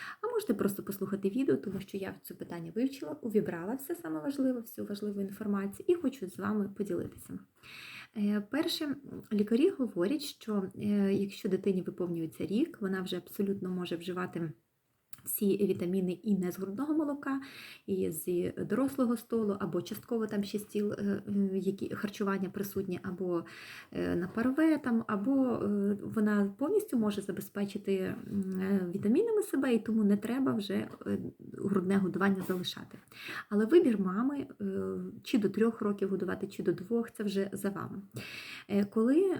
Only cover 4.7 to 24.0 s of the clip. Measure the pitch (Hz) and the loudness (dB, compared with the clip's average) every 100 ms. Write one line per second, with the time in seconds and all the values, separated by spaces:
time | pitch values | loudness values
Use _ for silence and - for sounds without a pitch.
4.7 | - 208 202 208 202 196 196 208 196 196 | -8 -8 -6 -4 -4 -6 -4 -2 0 -2
5.7 | - - 349 262 - 175 - 202 214 196 | -2 2 2 0 -4 -8 -4 0 0 0
6.7 | - 202 175 - - - 190 - _ - | -2 -4 -2 -4 -10 -12 -12 -14 _ -20
7.7 | - - - - 220 202 208 202 277 339 | -18 -16 -16 -10 0 2 2 0 0 0
8.7 | - 302 - - - - 208 208 233 359 | -2 -4 -4 -8 -12 -2 0 4 6 6
9.7 | 392 233 170 180 302 - - - 208 190 | 4 0 2 2 0 -4 -10 -4 -2 -2
10.7 | - 208 202 196 196 196 - 208 185 202 | -2 0 4 4 2 0 -4 -2 0 2
11.7 | 185 175 - 175 170 160 - 175 208 330 | 0 0 -4 -2 -2 -4 -4 -2 0 0
12.7 | - 196 190 185 180 - - 196 196 185 | -2 -4 -2 -4 -6 -6 -2 -2 -2 -2
13.7 | 180 175 170 175 180 180 170 165 - _ | -4 -4 -4 -4 -4 -4 -4 -6 -8 _
14.7 | _ _ _ _ - - - 202 196 196 | _ _ _ _ -14 -6 2 4 4 4
15.7 | 190 175 190 185 175 220 190 180 180 190 | 2 0 2 0 0 2 2 2 -2 -4
16.7 | 202 302 311 294 285 277 269 - - - | -4 0 0 0 -2 -4 -4 -6 -14 -18
17.7 | - - 190 185 160 - 175 180 - 160 | -12 -4 0 0 -2 -2 0 0 -2 -2
18.7 | 220 269 269 240 233 - 226 208 196 202 | 0 2 2 2 2 0 0 0 0 -2
19.7 | 175 175 220 - 233 214 208 202 208 208 | -2 -4 -8 -4 -2 0 -2 -2 -4 -4
20.7 | 208 208 - 202 202 208 202 196 190 185 | -2 -2 0 0 -2 0 2 2 2 0
21.7 | 196 - 208 202 - 196 196 185 202 196 | -2 -4 -4 -4 -2 0 0 -2 -4 -4
22.7 | 196 190 175 190 180 185 170 170 - - | -4 -4 -4 -6 -4 -2 -2 -2 -12 -16
23.7 | - - - | -16 -10 -4